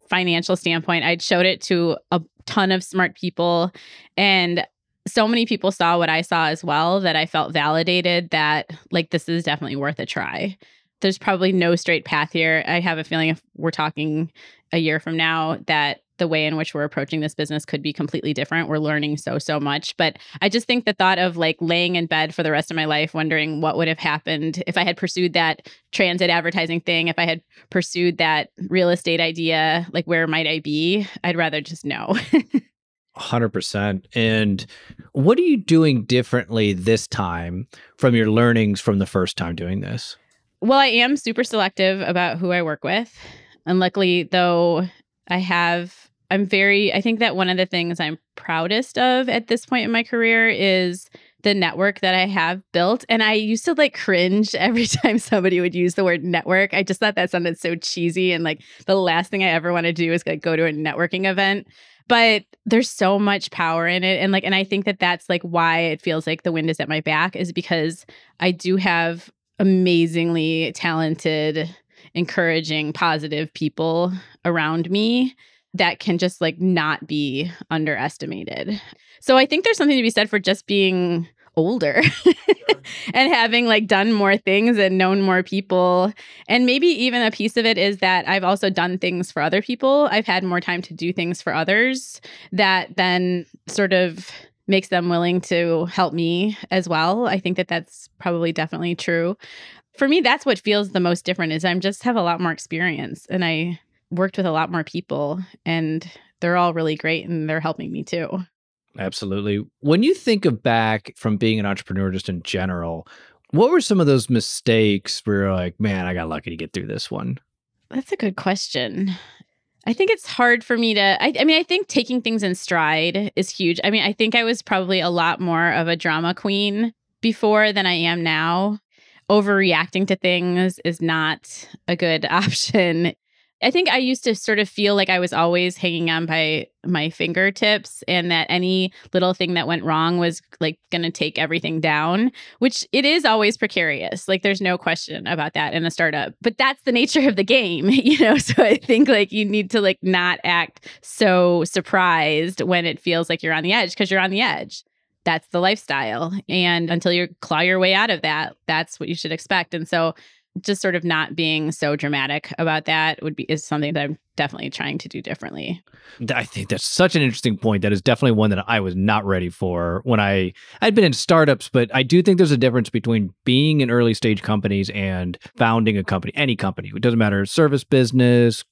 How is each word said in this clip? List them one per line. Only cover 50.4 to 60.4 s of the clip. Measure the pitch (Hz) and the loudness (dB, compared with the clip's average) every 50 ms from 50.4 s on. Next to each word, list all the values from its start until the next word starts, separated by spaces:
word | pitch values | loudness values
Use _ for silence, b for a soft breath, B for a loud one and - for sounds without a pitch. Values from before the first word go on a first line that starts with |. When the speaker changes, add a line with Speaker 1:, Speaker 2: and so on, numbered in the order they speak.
| 226 226 | 4 2
Speaker 1:
is | 208 - 190 196 185 185 180 180 175 185 - - b b b b b b - | 2 2 2 2 2 2 2 0 -2 -6 -10 -18 b b b b b b 0
the | 208 202 | 0 2
network | 202 180 165 - 165 190 202 196 - | 2 0 0 0 0 0 0 0 0
that | - 185 185 | 0 2 2
I | 185 185 202 | 2 2 0
have | 196 196 165 165 180 190 - _ | 0 0 0 0 -2 -4 -6 _
built. | - 175 175 185 220 254 - - | 0 0 2 2 0 0 -2 0
And | 226 226 220 | 0 2 4
I | 214 220 | 4 2
used | 214 214 214 220 220 - | 2 2 0 -2 -2 0
to, | - 330 | 0 2
like, | 269 302 277 - | 2 2 0 0
cringe | - - - 190 175 180 185 190 208 214 202 - | -2 -2 0 2 2 4 4 4 2 2 0 0
<laughs> | |
every | - 175 214 233 233 240 | 0 0 0 2 2 0
time | 202 - - - - 214 233 | 0 0 0 0 0 0 0
somebody | - - - 160 175 190 185 175 | 0 0 0 2 2 2 2 2
would | 175 180 156 | 0 0 0
use | 175 175 180 175 | 0 0 0 2
the | - 196 | 2 2
word | 185 175 170 139 | 2 0 0 -2
network. | 180 175 165 - - 185 185 196 196 - | -2 -2 -2 0 2 2 2 2 2 0
I | 196 196 | -2 -2
just | - 190 - | -2 -2 -2
thought | 226 208 202 | -2 -2 0
that | - 180 180 | 0 -2 -2
sounded | - 180 170 175 165 - | -2 -2 -2 -2 -4 -4
so | - 165 170 | -4 -4 -4
cheesy. | 165 - - - 180 170 170 160 185 185 180 | -4 -6 -6 -4 -2 -2 -2 0 0 0 0
And, | 175 165 165 | 0 0 -2
like, | 160 156 151 B B B B B | -4 -4 -6 B B B B B
the | B 190 | B 0
last | 196 185 175 165 170 185 - | 2 2 2 2 0 -2 -2
thing | - 196 190 | -2 -2 0
I | 185 | 2
ever | 160 165 156 175 175 | 0 0 0 0 0
wanna | 175 170 170 | 0 0 0
do | 170 165 170 165 165 | 0 0 0 0 0
is, | 175 - | 0 -2
like, | - 160 151 | -4 -6 -4